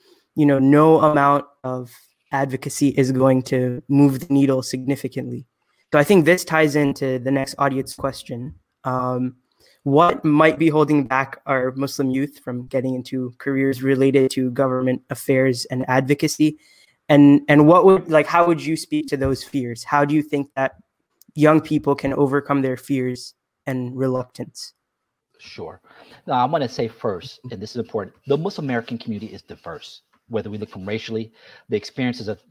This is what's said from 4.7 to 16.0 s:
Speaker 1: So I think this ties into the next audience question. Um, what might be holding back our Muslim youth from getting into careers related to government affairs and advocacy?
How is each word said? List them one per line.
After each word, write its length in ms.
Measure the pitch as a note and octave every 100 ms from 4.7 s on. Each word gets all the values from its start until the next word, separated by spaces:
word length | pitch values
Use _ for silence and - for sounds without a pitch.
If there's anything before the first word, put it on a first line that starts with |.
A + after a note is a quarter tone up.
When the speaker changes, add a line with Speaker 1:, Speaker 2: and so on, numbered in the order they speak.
| C3 B2+ C#3 C3 C3+ B2+ A#2+ C3+ _ _ _ _
Speaker 1:
So 40 | D3+
I 60 |
think 220 | D3 G3+ D3+
this 180 | F3
ties 320 | - D#3+ D#3 D3
into 420 | C#3+ C3+ C#3 B2+
the 120 | A#2+
next 240 | C3+ C3+ -
audience 380 | C#3 C3+ C3
question. 640 | - C#3 C3 - A#2+ B2+ - _ _
Um, 520 | C3 B2+ B2+ B2+ B2+ B2 _ _ _ _
what 400 | - C#3 F3 -
might 340 | D#3+ D3 D#3 D#3
be 120 | D#3+
holding 340 | D3+ D3 D3
back 380 | B2+ C3 C3+ -
our 260 | - C3+ B2+
Muslim 360 | B2+ C3+ - C3+
youth 300 | C3 C#3+ -
from 280 | - B2 B2
getting 260 | C3+ B2+
into 400 | B2+ A#2+ C3 B2+ A#2+
careers 460 | - C3+ C3+ B2+
related 480 | C3 C3+ C3+ C3+ C3
to 200 | - B2+
government 520 | A#2+ C3+ B2+ B2+ B2+ -
affairs 560 | B2 - C3 C3+ B2 -
and 180 | B2+ B2+
advocacy? 680 | B2+